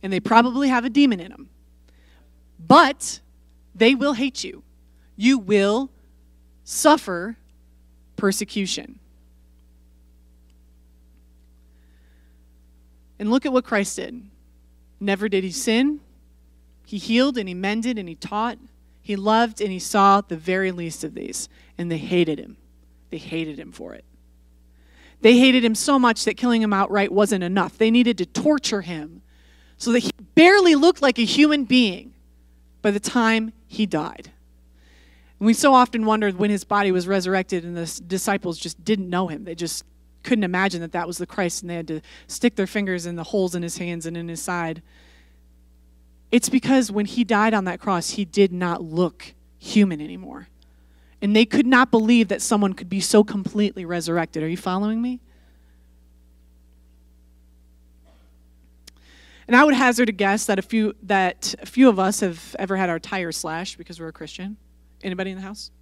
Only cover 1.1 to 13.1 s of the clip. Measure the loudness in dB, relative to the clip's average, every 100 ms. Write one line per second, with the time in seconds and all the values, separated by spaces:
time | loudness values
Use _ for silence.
1.1 | 2 -8 -18 -20 _ _ _ _ _ _
2.1 | _ _ _ _ _ 6 6 6 0 -10
3.1 | -14 _ _ _ _ _ 0 2 2 0
4.1 | -2 -4 -6 -12 -14 _ _ _ _ _
5.1 | -2 2 2 2 2 2 0 -2 _ _
6.1 | _ _ _ _ _ -12 0 4 4 2
7.1 | -8 -8 -12 _ _ _ _ _ _ _
8.1 | -2 -2 -2 -4 -4 -4 -6 -10 -20 _
9.1 | _ _ _ _ _ _ _ _ _ _
10.1 | _ _ _ _ _ _ _ _ _ _
11.1 | _ _ _ _ _ _ _ _ _ _
12.1 | _ _ _ _ _ _ _ _ _ _